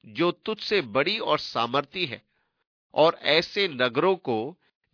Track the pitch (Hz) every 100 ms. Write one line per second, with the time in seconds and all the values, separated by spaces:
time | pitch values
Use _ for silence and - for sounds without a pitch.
0 | - 104 175 170 - 214 - 208 123 127
1 | 151 220 - 151 - 120 117 135 143 190
2 | 156 107 _ _ _ _ _ _ _ -
3 | 160 165 - 160 - 208 190 127 127 120
4 | 180 185 - 110 131 180 _ _ _